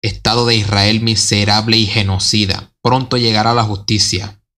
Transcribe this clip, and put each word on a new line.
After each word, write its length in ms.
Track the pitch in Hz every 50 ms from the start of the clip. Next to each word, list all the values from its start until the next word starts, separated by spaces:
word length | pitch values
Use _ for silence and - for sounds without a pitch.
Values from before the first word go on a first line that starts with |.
| -
Estado 420 | - - - - 113 110 120 120
de 120 | 117 117 110
Israel 440 | 104 - 107 101 98 104 110 110
miserable 760 | 113 113 110 101 - - 110 104 101 104 104 107 107 117 110 113
y 100 | 110 98
genocida. 880 | - 117 104 98 95 92 - - - 107 104 95 - - - - _ _ _
Pronto 340 | 123 127 131 131 127 131 123
llegará 380 | 120 113 110 107 107 113 120
la 80 | 120 117
justicia. 760 | 107 104 95 - - 110 107 - - - - 101 101 - _ _ _ _